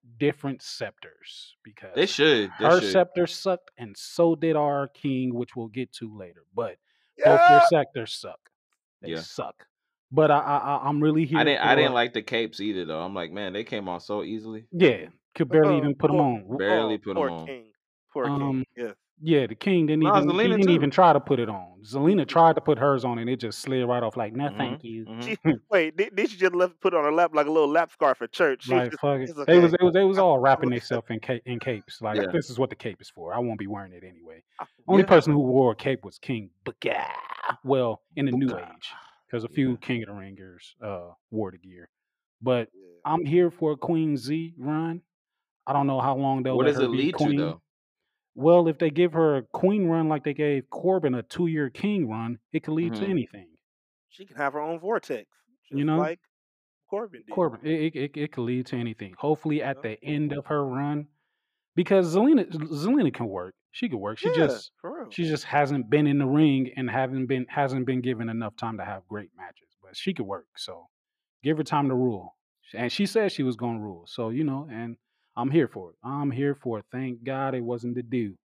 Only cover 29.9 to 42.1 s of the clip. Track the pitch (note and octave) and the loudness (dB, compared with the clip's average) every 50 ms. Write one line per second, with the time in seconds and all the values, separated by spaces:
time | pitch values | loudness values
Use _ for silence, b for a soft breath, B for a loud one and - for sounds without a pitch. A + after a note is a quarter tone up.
29.9 | E3 F#3 G3 F#3+ G3 F#3+ F#3+ F3+ D3 B2+ B2 C3+ C3 B2 D3 B2+ B2 A#2 - - | 6 6 4 4 4 4 4 6 4 6 6 4 4 4 2 -2 -2 -2 -4 -4
30.9 | B2+ A#2 - - A#2 A2 - - C3 A#2 _ B2 B2 A#2 - C3+ A#2+ G#2 - - | -4 -4 -4 -6 -8 -8 -4 -6 -6 -6 _ -8 -10 -6 -4 -6 -6 -6 -10 -16
31.9 | - - A2 A2 G#2+ G#2+ G2 F#2 F3 E3+ - - B2 A#2 C3+ C3+ - _ - A#2 | -16 -10 -8 -4 -4 -2 -4 -2 -2 -4 -4 -4 -2 -2 -2 -2 -4 _ -10 -12
32.9 | F2+ _ - - _ - E2 E2+ F#2+ A#2 B2 A#2+ A2 G#2 G#2 G2 G#2 G2+ G2 F#2 | -12 _ -20 -20 _ -16 -12 -6 -6 -4 -4 -4 -6 -6 -8 -10 -10 -12 -12 -16
33.9 | F2+ F2 F#2 F#2 F2+ E2 - - D#2+ E2 _ B B B B B B B _ - | -18 -20 -20 -20 -20 -20 -20 -20 -20 -20 _ B B B B B B B _ 6
34.9 | F#3 G3 F#3 - G3 D#3+ - D#3 D3 D3 C3+ B2+ B2+ C3+ C3 B2 G#2+ - - D3 | 6 6 8 10 8 8 8 6 2 2 2 4 4 4 4 4 2 0 -4 -4
35.9 | C3 - - G2+ - - - - C3 A2 G2+ F2 E2+ F#2+ _ - A2 _ - - | -4 -4 -8 -18 -20 -14 -8 -6 -6 -6 -8 -12 _ _ _ -12 -12 _ -4 -4
36.9 | - - - - - - - - - - - - - - - C3 C#3 C3 B2 A#2 | -4 -4 -6 -8 -10 -14 -14 -14 -16 -8 -8 -8 -8 -6 -2 0 0 0 0 -2
37.9 | G#2+ - _ _ _ D3+ C#3 C3+ B2 B2+ C#3 B2+ A#2 - - - - _ - - | -4 -6 _ _ _ -4 -2 -2 0 0 0 -2 -2 -6 -12 -14 -18 _ -20 -20
38.9 | - B B B B B B _ - A#2 A2 - - D3+ C3+ B2+ B2 A2+ - - | -20 B B B B B B _ -8 -8 -8 -6 -2 0 0 0 -2 -4 -4 -6
39.9 | B2+ A#2 A2 G2 G#2 G2+ F#2+ G2 G2 F#2+ F#2+ F#2+ F2+ F2+ - - _ _ A2 G#2+ | -6 -6 -6 -8 -12 -14 -14 -16 -18 -20 -20 -20 -20 -20 -20 -20 _ _ -10 -10
40.9 | G2+ - - F2 F2 _ _ _ A2 A2 G#2+ F#2+ F2+ F2 F2 F#2+ F2+ F2 E2+ _ | -10 -10 -12 -16 -20 _ _ _ -6 -6 -6 -6 -10 -16 _ -20 -20 -20 -20 _
41.9 | _ _ _ _ | _ _ _ _